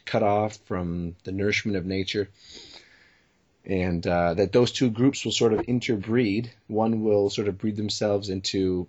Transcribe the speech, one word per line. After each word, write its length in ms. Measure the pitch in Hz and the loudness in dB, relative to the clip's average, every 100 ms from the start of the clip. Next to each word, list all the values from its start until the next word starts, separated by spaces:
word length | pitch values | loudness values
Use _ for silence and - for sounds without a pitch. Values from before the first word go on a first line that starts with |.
cut 180 | - 113 | -4 0
off 340 | 107 104 107 - - | 2 2 0 -4 -8
from 500 | 92 87 87 85 85 | -6 -4 -4 -6 -10
the 80 | - | -10
nourishment 440 | 95 101 104 110 98 | -4 -2 -2 -2 -4
of 100 | 90 | -2
nature. 420 | 95 98 104 101 - - - - - - _ _ _ _ _ _ _ | -4 -2 -4 -4 -8 -20 -20 -20 -20 -20 _ _ _ _ _ _ _
And, 420 | - 95 90 87 90 | -4 -2 0 -2 0
uh, 280 | 87 87 | 2 2
that 180 | 85 95 | 2 2
those 200 | 123 120 | 4 4
two 160 | - 127 | 2 0
groups 360 | 110 135 - | 2 2 2
will 80 | 113 | -2
sort 200 | - 117 | 2 2
of 80 | 107 | 2
interbreed. 880 | - 123 - 104 107 120 110 104 120 - - | 0 -2 0 -2 0 0 2 0 -4 -10 -6
One 340 | 107 113 113 | 0 0 2
will 260 | 110 101 101 | 4 4 4
sort 200 | - 104 | 0 -2
of 100 | 95 | -2
breed 180 | 110 104 | -4 -2
themselves 540 | 104 - 107 101 101 | -4 -2 0 0 -2
into 560 | 95 - 98 92 90 | -6 -2 0 0 0